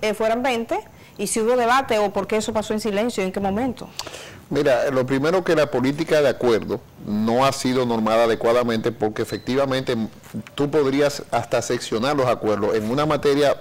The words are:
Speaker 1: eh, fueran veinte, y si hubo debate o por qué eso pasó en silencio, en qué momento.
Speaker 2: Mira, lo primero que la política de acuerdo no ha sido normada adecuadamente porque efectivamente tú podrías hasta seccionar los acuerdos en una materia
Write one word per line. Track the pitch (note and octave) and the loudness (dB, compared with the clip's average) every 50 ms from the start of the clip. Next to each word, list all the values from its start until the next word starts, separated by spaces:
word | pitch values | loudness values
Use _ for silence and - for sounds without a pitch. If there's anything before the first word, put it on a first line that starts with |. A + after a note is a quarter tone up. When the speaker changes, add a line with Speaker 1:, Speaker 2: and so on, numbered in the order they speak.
Speaker 1:
eh, | - G#3+ G3+ | -4 -2 -2
fueran | - A3+ A3 A3+ A#3+ B3 | 0 0 0 0 0 0
veinte, | C#4 A#3+ A#3 A3+ - D#4+ G#4 - - - - - - - - | 0 -2 -2 -2 -4 -4 -6 -6 -8 -16 -20 -20 -18 -10 -8
y | G#3 F#3+ | -6 -4
si | - A#3 | -2 0
hubo | G#3+ A#3 B3+ | 2 2 2
debate | B3+ A#3+ A3+ B3 C4+ C4+ - A#3 G#3+ | 2 4 4 2 2 2 2 0 0
o | G#3 G3 | 0 0
por | G3+ G3+ F#3+ - | 0 -2 -4 -2
qué | A3 A3 | -2 -2
eso | G#3+ B3 A3 | -2 -2 -4
pasó | A3 G#3 - A3 | -4 -4 -2 -4
en | G#3+ | -4
silencio, | G#3 A3 G3 G3 A3 B3 - - F#3+ | -4 -2 -2 -2 -2 -2 -2 -2 -4
en | F#3 | -4
qué | F#3+ G3+ | -4 -4
momento. | G3 G3 G3 G#3+ C4 C4 G#3 - - - - - - - - - - - - - - - | -2 -2 -2 -2 -2 -4 -4 -6 -12 -16 -14 -14 -14 -14 -14 -16 -16 -18 -20 -18 -10 -4
Speaker 2:
Mira, | D#3+ C#3+ D3+ C#3+ B2+ A#2 A#2 C#3+ | -2 0 2 4 2 2 2 0
lo | C3+ C3 B2 | 0 0 0
primero | B2+ C#3 C3+ C#3 D#3+ F3+ F#3 E3+ | 0 0 0 0 2 2 2 2
que | - E3+ | 2 2
la | D3+ D3 - | 2 2 2
política | - B2 B2 C3+ C#3+ D3 D#3+ - E3 D3+ | 2 0 0 0 0 -2 -2 0 2 2
de | D3 C3 | 4 2
acuerdo | A2+ - - A#2+ A2+ G2 - - G2+ A2 - - - - - | 2 2 2 2 2 2 2 -2 -6 -6 -8 -10 -20 -14 -8
no | G#2+ G#2 G#2+ A2 A2+ A#2 B2 C3+ | -4 -2 0 0 2 2 4 4
ha | C#3 C3 | 2 2
sido | - - B2+ B2+ C3 B2+ | 0 0 0 0 0 0
normada | A#2+ A#2 A2+ A2 A2 A2+ A2+ A#2 | 0 0 0 0 2 4 4 4
adecuadamente | A2+ A2 G#2+ A2+ A2+ A#2 B2 A#2+ A#2+ A2+ A2 G#2+ A#2+ | 4 2 2 2 2 2 2 2 2 0 0 0 -2
porque | A2+ - A2 G#2+ G#2+ - | -2 -2 -2 -2 -2 -2
efectivamente | A2+ - A2 G2+ - B2 B2 C3+ C#3+ C3+ C3 C3 C3 B2+ B2+ A2+ G#2+ - - - - - - A2+ - - - | -6 -6 -8 -8 -6 -2 -2 0 0 0 0 -2 -2 -2 -2 -2 -4 -6 -8 -12 -18 -14 -12 -12 -12 -8 -4
tú | - C#3+ C#3+ | -2 -2 0
podrías | C#3+ D#3 C#3+ C3+ C3+ C#3 C#3+ C#3 - - - - | 2 2 2 2 2 2 2 2 0 -4 -6 -4
hasta | - A#2+ A2 - - A#2+ | -4 -4 -2 0 -2 -2
seccionar | A2+ - B2+ A#2+ - - A#2 A2 A#2 C#3 D3+ C#3 | 0 0 -2 -4 -4 -4 -4 -2 -2 0 0 0
los | B2+ A#2+ | 2 0
acuerdos | A2+ - - G#2+ G#2 G2+ G#2 G#2 A2 | 0 0 0 0 0 0 0 0 0
en | A2 G#2+ G#2+ | 0 0 -2
una | B2 C#3+ D3+ | -2 0 0
materia | D3+ D3+ C#3 - D3 C#3 C#3+ C#3+ C3+ - - | 0 0 2 2 2 2 4 4 2 2 0